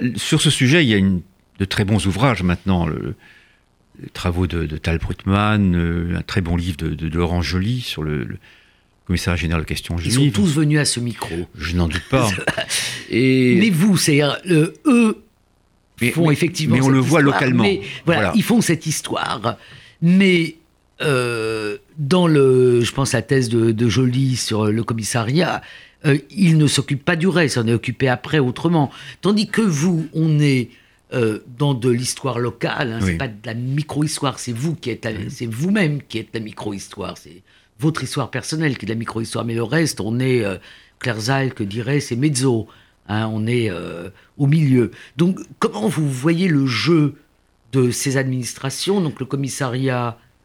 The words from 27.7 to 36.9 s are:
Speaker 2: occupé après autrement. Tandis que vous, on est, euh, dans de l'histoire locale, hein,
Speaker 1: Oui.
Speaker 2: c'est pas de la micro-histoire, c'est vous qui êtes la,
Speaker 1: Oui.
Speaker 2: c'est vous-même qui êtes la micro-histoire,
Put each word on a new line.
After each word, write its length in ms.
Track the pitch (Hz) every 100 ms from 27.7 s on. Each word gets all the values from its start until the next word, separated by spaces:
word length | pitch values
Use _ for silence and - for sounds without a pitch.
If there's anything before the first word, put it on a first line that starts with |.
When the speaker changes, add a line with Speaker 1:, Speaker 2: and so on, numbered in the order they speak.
Speaker 2:
occupé 360 | 117 - 113 131
après 300 | 120 - 151
autrement. 520 | 127 - 165 165 135 - - -
Tandis 260 | 185 214 208
que 140 | -
vous, 460 | 220 143 180 160 156
on 260 | 160 160 151
est, 300 | 147 131 113 - _ _ -
euh, 280 | 131 110 104 - 120
dans 160 | 143
de 160 | 127 127
l'histoire 480 | 120 123 - 135 120
locale, 540 | 120 - 165 113 131
hein, 40 | 113
Speaker 1:
Oui. 60 | 95
Speaker 2:
c'est 40 | 85
pas 100 | 135
de 60 | 104
la 100 | 120
micro-histoire, 840 | 117 127 143 147 143 151 - 139 -
c'est 140 | -
vous 220 | 113 160
qui 160 | 156 123
êtes 140 | 110
la, 80 | 117
Speaker 1:
Oui. 140 | 107 123
Speaker 2:
c'est 180 | 139 117
vous-même 540 | 110 175 214 156 147 -
qui 100 | 110
êtes 120 | 110
la 60 | 117
micro-histoire, 760 | 107 - 104 98 -